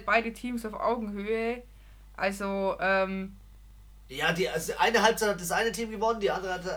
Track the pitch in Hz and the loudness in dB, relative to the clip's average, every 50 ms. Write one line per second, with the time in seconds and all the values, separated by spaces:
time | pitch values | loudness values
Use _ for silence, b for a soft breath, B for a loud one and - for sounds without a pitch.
0 | - - 202 233 226 226 226 - - 247 247 233 226 214 208 - - 214 233 247 | 0 2 2 2 2 0 -4 -6 -6 -6 -6 -6 -6 -6 -6 -2 0 0 0 0
1 | 220 208 202 202 202 208 220 226 226 226 240 240 240 b b b b b b b | -2 -4 -6 -6 -4 -2 -2 -2 0 -2 -4 -4 -8 b b b b b b b
2 | b b b - 185 196 196 196 202 196 196 196 196 196 - - - 190 196 196 | b b b -4 -2 -2 -2 -2 -4 -4 -2 0 0 0 0 0 2 2 4 4
3 | 190 190 190 190 190 190 196 - - - - - - - - - - - - - | 2 0 -2 -4 -6 -8 -10 -16 -20 -20 -20 -20 -20 -20 -20 -20 -20 -20 -20 -20
4 | - - 131 143 151 165 170 170 190 156 147 165 165 - - - - - 226 226 | -18 -12 -6 0 0 0 2 2 0 0 0 -2 -4 -4 0 2 2 4 6 6
5 | 202 226 233 - 220 208 202 175 180 170 185 185 220 233 202 220 233 220 220 202 | 6 6 6 4 2 0 0 0 -2 -2 0 2 2 0 0 -2 -4 -6 -2 0
6 | 220 220 233 220 202 185 151 185 185 185 180 180 170 - - | 0 0 2 2 0 0 0 0 -2 -4 -4 -4 -4 -6 -4